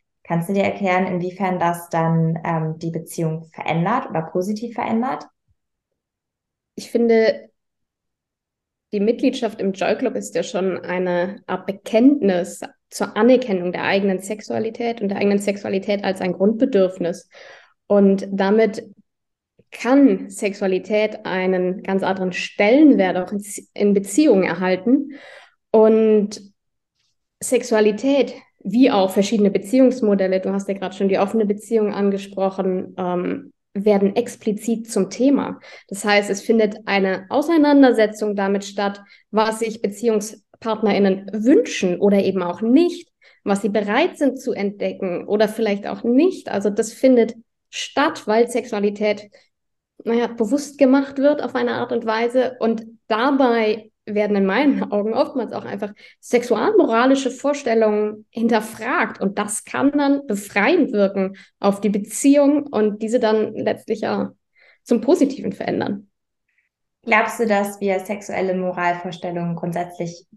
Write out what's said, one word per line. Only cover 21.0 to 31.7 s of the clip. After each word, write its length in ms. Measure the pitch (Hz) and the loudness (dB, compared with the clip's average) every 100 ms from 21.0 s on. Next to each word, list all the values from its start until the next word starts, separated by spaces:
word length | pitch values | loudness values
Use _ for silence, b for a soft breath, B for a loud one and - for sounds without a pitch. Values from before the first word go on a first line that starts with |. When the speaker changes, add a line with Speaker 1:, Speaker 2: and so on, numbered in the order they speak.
| 214 - 165 | 0 -4 -4
Speaker 2:
einen 580 | 185 185 185 180 190 | -2 0 0 0 -4
ganz 200 | - 196 | -4 -2
anderen 300 | 180 190 185 | -2 -2 -4
Stellenwert 840 | 180 - - 208 269 311 208 185 180 | -6 -10 0 4 8 8 6 2 0
auch 140 | 180 | -4
in, 120 | 208 202 - - | -8 -8 -14 -16
in 200 | - 208 | 0 2
Beziehungen 500 | 202 196 - 302 196 | 2 0 2 4 4
erhalten. 680 | 180 170 185 185 233 277 B B B B B B _ | 2 0 0 0 2 2 B B B B B B _
Und 680 | 220 220 220 220 214 202 - - _ _ _ _ _ _ _ _ _ | 6 6 6 4 4 2 -6 -18 _ _ _ _ _ _ _ _ _
Sexualität, 920 | - 247 - 220 214 208 269 277 208 - _ _ | -2 -2 0 2 2 2 0 2 0 -4 _ _
wie 280 | 202 220 262 | -2 4 4
auch 200 | 202 190 | 4 2
verschiedene 400 | 202 196 220 202 | 0 0 2 2
Beziehungsmodelle, 880 | 196 - 262 254 262 214 196 190 190 | 0 0 4 4 4 0 2 2 0
du 100 | 190 | -2
hast 160 | 196 196 | -4 -4
ja 60 | |
gerade 220 | 196 185 - | -6 -8 -2
schon 120 | 196 | 0
die 80 | 185 | 2
offene 260 | 196 226 208 | 0 0 0
Beziehung 480 | 208 - | -2 -2